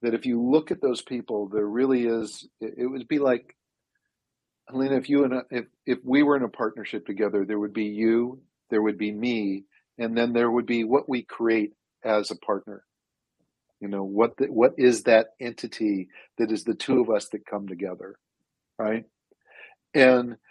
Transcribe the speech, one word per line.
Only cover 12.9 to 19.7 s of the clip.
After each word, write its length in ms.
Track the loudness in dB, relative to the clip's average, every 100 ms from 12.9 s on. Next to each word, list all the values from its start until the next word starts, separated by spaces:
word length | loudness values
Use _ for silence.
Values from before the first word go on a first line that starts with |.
| _ _ _ _ _ _ _ _ _
You 80 | -8
know, 140 | -6
what 340 | -4 0 0 0
the, 80 | -2
what 260 | 4 2 6
is 280 | 4 4
that 240 | 6 4 4 _
entity 680 | -12 -10 -14 -4 -2 -2 -6 -16 -20 -4
that 120 | -2
is 140 | -2
the 100 | -4
two 260 | -6 0 0
of 100 | 2
us 180 | 0 -2
that 180 | -14 -8
come 220 | -10 -8
together, 480 | -8 -10 -10 -16 -20 _ _ _ _ _ -6
right? 260 | -4 -4 -6 _ _ _ _ -20 -20